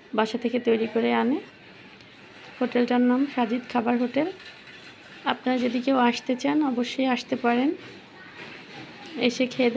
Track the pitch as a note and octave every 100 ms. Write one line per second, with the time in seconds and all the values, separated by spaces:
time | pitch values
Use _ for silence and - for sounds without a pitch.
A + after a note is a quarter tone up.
0 | - G#3+ A3 A#3 A#3+ A#3+ A#3+ A3+ A3+ A3+
1 | A#3 A#3 A3+ D#4+ - - - - - -
2 | - - - - - - B3 B3 A#3+ B3
3 | B3 B3 C#4 B3+ A3+ B3 - B3 A3+ A#3+
4 | B3 C#4 E4 F#4+ - - - - - -
5 | - - - B3+ B3+ B3+ A#3+ B3 B3 C4
6 | A#3+ B3 - B3 C#4 D4+ C#4+ A#3+ B3 -
7 | C4 B3 - A#3+ A#3+ A#3+ C#4 F#4+ - -
8 | - - - - - - - - - -
9 | - C#4+ A#3+ A#3+ B3 - A#3+